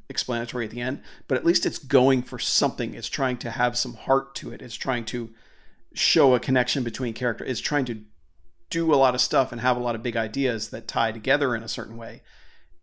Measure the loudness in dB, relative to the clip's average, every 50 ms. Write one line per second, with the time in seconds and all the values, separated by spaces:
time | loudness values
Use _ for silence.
0 | -14 -8 -6 -6 -4 -2 -2 -2 -2 -4 -4 -4 -4 -4 -4 -4 -4 -4 -4 -6
1 | -10 -16 -16 -14 -2 0 0 2 4 4 2 4 2 0 -4 -4 -4 4 6 6
2 | 8 8 4 4 0 -4 -8 -6 -4 -2 0 2 0 0 0 -2 -6 -6 -6 -8
3 | -8 -8 -2 -2 0 -2 -2 -4 -6 -8 0 2 2 2 2 -2 -4 -6 -8 -10
4 | 2 2 2 2 2 -2 -14 -12 -10 -10 -10 -10 -12 -12 -12 -8 -4 -2 -2 -2
5 | -2 -4 -6 -6 -6 -8 -12 _ -20 -20 -20 -20 -20 -20 -20 _ -20 -14 -6 -2
6 | 0 2 6 6 8 8 6 6 4 2 2 2 2 2 0 -2 -2 -4 -4 -4
7 | -4 -4 -4 -2 -2 -2 -2 -2 -4 -6 -6 -4 -4 -2 0 0 0 -2 -4 -8
8 | -10 -18 -20 -20 -20 _ _ -20 -20 -20 -20 _ -14 -6 -4 0 2 4 6 6
9 | 6 4 4 2 -2 2 2 2 2 2 -2 0 2 2 2 2 0 -2 -2 -2
10 | -4 -2 -2 -2 -2 -2 -2 0 0 0 0 -2 -6 -8 -10 -10 -10 -4 0 0
11 | 0 0 -2 -4 0 0 2 2 2 0 0 -2 -4 -6 -8 -8 -8 -10 -10 -12
12 | -12 -12 -14 -16 _ -20 -20 -20 -20 -20 -20 -20 -20 -20 -20 -20